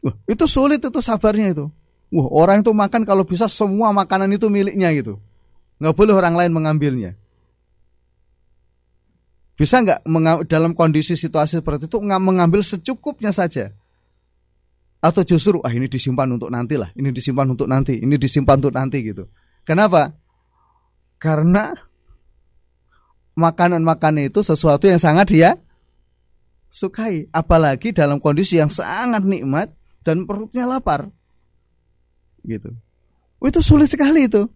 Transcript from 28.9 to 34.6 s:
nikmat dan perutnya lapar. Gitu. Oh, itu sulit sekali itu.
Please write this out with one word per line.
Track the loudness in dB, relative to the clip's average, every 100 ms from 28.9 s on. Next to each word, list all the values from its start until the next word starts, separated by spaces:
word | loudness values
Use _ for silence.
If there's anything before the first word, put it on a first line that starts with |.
| -6 -2 -2 0
nikmat | -2 -2 -4 -4 _ _ _ -4
dan | -4
perutnya | -4 -8 -8 -6 -4
lapar. | -4 -4 -4 -6 _ _ _ _ _ _ _ _ _ _ _ _ _ -12
Gitu. | -12 -12 -18 _ _ _ _ _ _
Oh, | -2
itu | 0
sulit | 2 2 2
sekali | 2 2 2 2
itu. | 0 -2 _